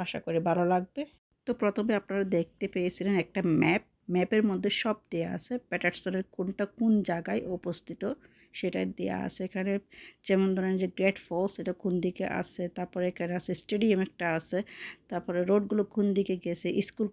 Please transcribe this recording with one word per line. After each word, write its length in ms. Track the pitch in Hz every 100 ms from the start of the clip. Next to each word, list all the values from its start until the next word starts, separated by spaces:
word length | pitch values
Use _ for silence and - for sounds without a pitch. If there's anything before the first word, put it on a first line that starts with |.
আশা 180 | 175 -
করি 200 | - 165
ভালো 240 | 175 170 175
লাগবে। 360 | 180 185 - 294 _ _ _ -
তো 40 |
প্রথমে 400 | 240 208 208 214 202
আপনারা 280 | - 196 196 180
দেখতে 280 | 165 - 196
পেয়েছিলেন 480 | 185 180 - 190 190
একটা 260 | 160 175 175 156
ম্যাপ। 240 | 151 190 - _ -
ম্যাপের 340 | 180 180 214
মধ্যে 260 | 208 185 196 -
সব 160 | 226 214 -
দেয়া 200 | 170 175
আছে, 200 | 180 - 247 -
প্যাটারসনের 560 | 170 175 - 185 190 -
কোনটা 340 | - 185 190 202 -
কোন 140 | 226 214
জায়গায় 380 | 185 170 170 214 -
অবস্থিত 560 | 180 175 165 - 170 202 294 - _ _
সেটা 260 | - 185 185 185 190
দেয়া 220 | 185 190
আছে। 180 | - -
এখানে 280 | 185 190 190 196 - - - - -
যেমন 220 | 190 190
ধরেন 200 | 190 190 190
যে 100 | 185 -
গ্রেট 220 | 190 190
ফলস, 340 | - 175 196 -
এটা 140 | 175
কোন 200 | 175 190 180
দিকে 260 | 180 180 190 185
আছে, 240 | 180 - 175
তারপরে 360 | - 180 185 180
এখানে 260 | 180 175 175
আছে 160 | - 180
স্টেডিয়াম 440 | - 208 226 190
একটা 240 | 190 - 175 160
আছে, 240 | - 180 208 - - - -
তারপরে 320 | - - 180 180
রোডগুলো 380 | 202 196 214 202 -
কোন 100 | 202
দিকে 220 | 196 196 185
গেছে, 240 | 175 175 175 -
স্কুল 260 | - - 208